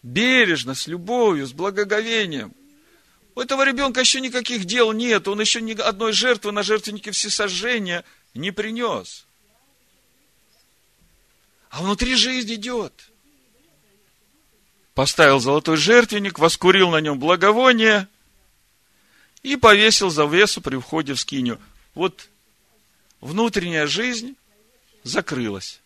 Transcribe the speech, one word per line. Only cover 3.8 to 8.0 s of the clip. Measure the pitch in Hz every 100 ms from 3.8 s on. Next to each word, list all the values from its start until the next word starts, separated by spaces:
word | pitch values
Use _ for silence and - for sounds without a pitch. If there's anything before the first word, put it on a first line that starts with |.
| 285 247
еще | 254 269
никаких | 262 247 233 240
дел | 180 240 226
нет, | 220 240 214 196
он | 208
еще | 214 233
ни | 226 214
одной | 214 196 220
жертвы | 214 240 226 208
на | 208
жертвеннике | 196 214 214 208 214
всесожжения | 196 208 - 208 180 220 240 190 175